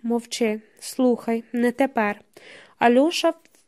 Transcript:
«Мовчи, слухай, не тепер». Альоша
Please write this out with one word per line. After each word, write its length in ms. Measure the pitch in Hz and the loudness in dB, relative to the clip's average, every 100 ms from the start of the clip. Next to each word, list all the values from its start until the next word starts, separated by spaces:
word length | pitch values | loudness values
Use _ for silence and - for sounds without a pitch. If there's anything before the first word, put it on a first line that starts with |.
«Мовчи, 580 | 233 233 233 - 226 214 - _ | -4 -4 -4 -4 -4 -4 -10 _
слухай, 640 | - - 254 233 - 233 226 | -12 0 0 0 -2 -6 -4
не 180 | 240 240 | -2 -2
тепер». 500 | 240 269 254 208 202 _ - - - - _ | 0 -2 0 -4 -6 _ -20 -20 -20 -20 _
Альоша 540 | 240 240 302 339 330 330 _ _ | 4 4 4 2 -2 -2 _ _